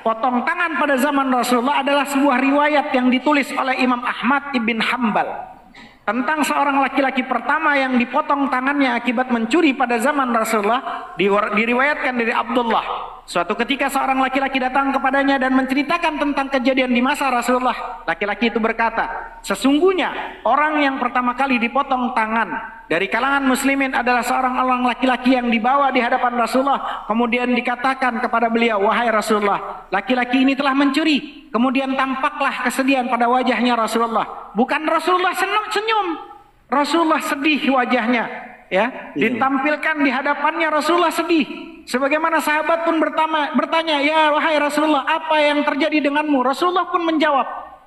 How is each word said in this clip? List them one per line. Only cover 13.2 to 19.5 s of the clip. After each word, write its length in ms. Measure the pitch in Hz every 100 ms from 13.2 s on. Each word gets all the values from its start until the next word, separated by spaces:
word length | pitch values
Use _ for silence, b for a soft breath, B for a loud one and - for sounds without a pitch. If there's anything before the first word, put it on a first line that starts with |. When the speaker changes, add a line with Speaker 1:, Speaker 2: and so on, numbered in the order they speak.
| -
Speaker 1:
Suatu 320 | 180 190 208
ketika 320 | 233 269 277
seorang 320 | 269 269 262
laki-laki 400 | 262 262 269 269
datang 320 | 254 262 277
kepadanya 480 | 262 262 277 277 277
dan 160 | 262 262
menceritakan 640 | 262 269 285 339 339 302
tentang 240 | 294 277 269
kejadian 480 | 262 247 262 254
di 80 | 240
masa 320 | 254 285 277
Rasulullah. 720 | 247 233 247 247 214 - - -
Laki-laki 480 | 165 202 202 233
itu 80 | 226
berkata, 480 | 220 220 226 - 156 - - -
"Sesungguhnya 960 | -